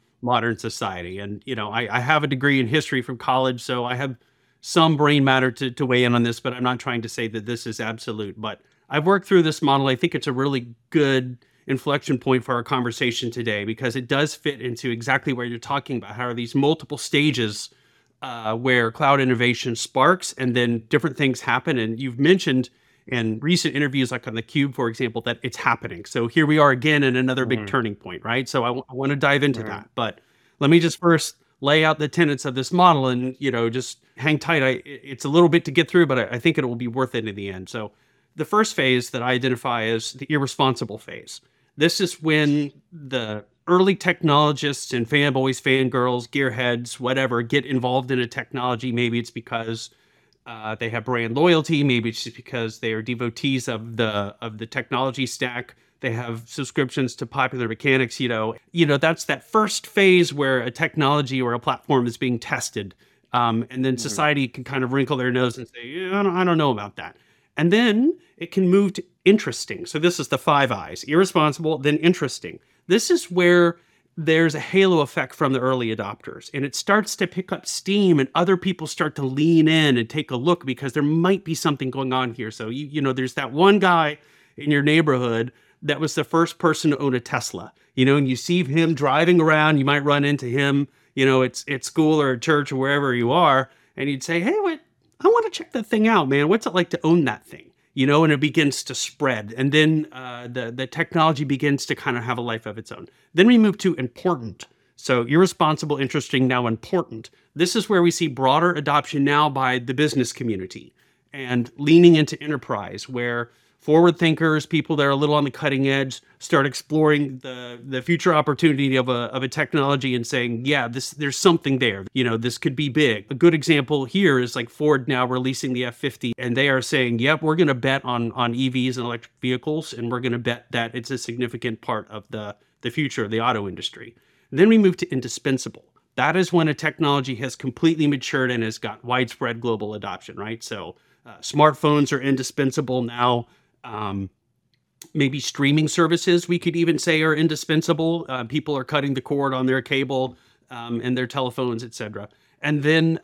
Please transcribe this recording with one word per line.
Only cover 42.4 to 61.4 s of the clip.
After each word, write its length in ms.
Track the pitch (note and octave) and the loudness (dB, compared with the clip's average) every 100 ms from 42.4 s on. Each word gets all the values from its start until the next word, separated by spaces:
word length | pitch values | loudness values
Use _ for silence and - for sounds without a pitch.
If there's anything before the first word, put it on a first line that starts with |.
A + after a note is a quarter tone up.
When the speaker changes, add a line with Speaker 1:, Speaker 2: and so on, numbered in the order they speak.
| D3 D3 C#3+ - _ | 2 2 -2 -8 _
Speaker 1:
the 540 | E3 C3+ C3 A2 G#2+ - _ - | -20 -8 -6 -4 -8 -10 _ 2
early 280 | F3+ F#3+ F#3+ | 4 4 2
technologists 1000 | F3+ F3 D#3 D3 D3+ C#3+ C#3+ C#3 - | 0 0 4 4 4 2 -4 -6 -4
and 140 | B2 A#2 | -4 0
fanboys, 540 | D3 C#3+ C3+ C3 B2+ | 2 2 2 0 0
fangirls, 640 | C#3+ C3 C3 B2+ B2 B2 A#2 | 2 2 2 0 0 -2 -4
gearheads, 720 | C#3+ C3+ A2+ B2 A#2+ A#2+ - | -2 -2 -2 -2 -2 -6 -6
whatever, 420 | B2+ C3 C3+ A#2+ | -4 0 0 -2
get 240 | A#2 C#3+ C3 | 0 -2 0
involved 460 | C3 B2 C3 B2+ | -2 -2 -2 -2
in 80 | B2+ | -4
a 80 | A#2+ | -4
technology. 640 | - - C3 B2+ A#2+ B2+ | -6 -10 -6 -4 -4 -4
Maybe 280 | A#2 A#2+ A#2 | -2 -2 -2
it's 120 | A2+ | -6
because, 600 | A#2+ - A#2 A2+ A2+ - _ _ _ _ _ - | -12 -10 -8 -6 -8 -10 _ _ _ _ _ -18
uh, 300 | A2+ G#2+ A2 | -12 -10 -6
they 140 | A#2 | -6
have 160 | A#2 A2+ | -6 -4
brand 300 | B2 A2+ B2 | -4 -2 0
loyalty. 480 | F3 D#3+ D3+ D#3 | 4 2 2 0
Maybe 260 | C#3+ A#2+ A#2 | 2 2 0
it's 140 | A#2 | -6
just 120 | A#2+ - | -10 -14
because 440 | - B2 A2+ - | -10 -6 -6 -6
they 140 | A#2 | -6
are 80 | A2 | -4
devotees 640 | A2 A#2 A#2+ A2+ C#3+ C3+ B2+ | -6 -6 -6 -4 -2 -2 -4
of 280 | A2+ A#2 A2+ | -8 -8 -4
the, 400 | A2+ G#2 G2+ - | -2 -2 -4 -8
of 160 | A#2 G#2+ | -12 -12
the 100 | A2+ | -10
technology 580 | C3+ - B2 C3+ B2+ B2+ | -8 -4 -2 -2 -2 -6
stack. 500 | - B2+ B2 B2+ - _ _ | -4 -6 -6 -12 -16 _ _
They 100 | B2+ | -6
have 320 | A#2 A#2+ A2+ A#2 | -6 -6 -10 -10
subscriptions 720 | - C3 - C3 - B2+ - | -10 -6 -2 -2 -2 -4 -4
to 100 | A#2+ | -8
Popular 420 | C#3+ B2+ B2+ A#2 | -2 -2 -2 -6
Mechanics, 520 | A2+ - C3 B2 - | -2 2 2 2 -2
you 100 | B2+ | -4
know. 240 | A2+ A2 A2 _ | -2 -4 -6 _
You 140 | E3+ D3+ | 0 2
know, 120 | C#3+ | 4
that's 260 | D#3+ E3 - | 2 0 -4
that 180 | C#3 | -6
first 440 | - A3 G#3+ - - | -2 0 0 -2 -4
phase 460 | - G3 F3+ D#3+ | 2 6 6 4
where 260 | C#3+ C#3 C3 | 0 0 0
a 100 | A#2+ | -2
technology 720 | B2 D#3 - C#3 D3 C3 C3 | -4 -4 0 2 2 0 -2